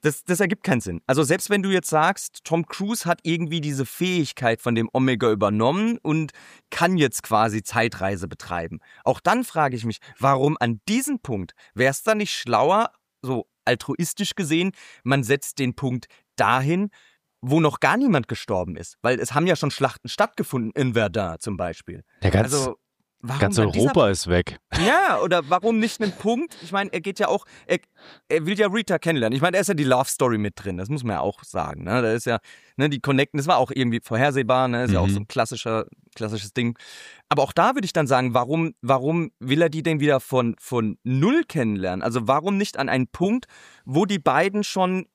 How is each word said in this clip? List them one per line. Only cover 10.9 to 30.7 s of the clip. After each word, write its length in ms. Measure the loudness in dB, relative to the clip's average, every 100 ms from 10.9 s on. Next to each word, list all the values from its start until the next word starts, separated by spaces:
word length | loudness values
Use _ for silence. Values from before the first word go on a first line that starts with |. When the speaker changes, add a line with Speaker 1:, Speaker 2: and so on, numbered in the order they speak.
| -2 -2 -6
Speaker 1:
Punkt? 340 | -4 -6 -6 -14 -18
Wär's 280 | 0 0 2
dann 140 | 0 0
nicht 140 | -2
schlauer, 580 | -6 0 2 4 4 0 _ _ _
so 260 | -6 -6 -6 _
altruistisch 720 | -2 -2 -2 -4 -4 -2 -6 -4
gesehen, 340 | 0 0 0 -4 -20 -10
man 220 | -2 0
setzt 340 | 2 0 -2 -4
den 160 | -4
Punkt 320 | -2 -4 -4 -8 _ _ 0
dahin, 540 | 2 2 2 0 -2 _ _ _ _ _
wo 180 | 0 4
noch 220 | 4 2
gar 160 | 2 4
niemand 320 | 4 2 0
gestorben 480 | -8 -4 -4 -2 -8
ist? 220 | -12 -4
Weil 160 | 0 0
es 160 | 0
haben 120 | 0 2
ja 80 | 2
schon 140 | 0
Schlachten 360 | 0 -2 -2 -14
stattgefunden 640 | -2 -2 0 -4 -2 -4
in 200 | -2 0
Verdun 420 | 2 0 -2 -4 -6
zum 160 | -8 -6
Beispiel. 460 | -6 -8 -14 -18 -18 _
Speaker 2:
Ja, 80 | 0
ganz, 140 | 2 2
Speaker 1:
Also 240 | 0 -2 -6 _ _ _ _
warum 200 | -8 0
Speaker 2:
ganz 180 | 0 2
Speaker 1:
an 140 | 2
dieser 120 | 2 2
Speaker 2:
Europa 220 | 4 4
ist 160 | 2 0
weg. 300 | 0 0 -8 _ 0
Speaker 1:
Ja, 340 | 2 4 2 0
oder 280 | 2 0 2
warum 280 | 0 2 0
nicht 220 | 0 -2
einen 100 | -6
Punkt? 440 | -2 -2 -2 -4 -10
Ich 100 | -6
meine, 200 | -6 -4
er 80 | -6
geht 180 | -6 -4
ja 100 | -2
auch, 160 | -2 -4 -20 -4
er, 120 | -4 _ _ -20 -20 _
er 180 | -2 0
will 120 | 0
ja 100 | 0
Rita 300 | 0 -2 -2
kennenlernen. 360 | 0 0 0 2
Ich 60 |
meine, 100 | 2
da 80 | 2
ist 80 | 0
ja 60 |
die 100 | 0
Love 240 | 2 2 2
Story 300 | 0 0 2
mit 160 | -2 -6
drin, 200 | -8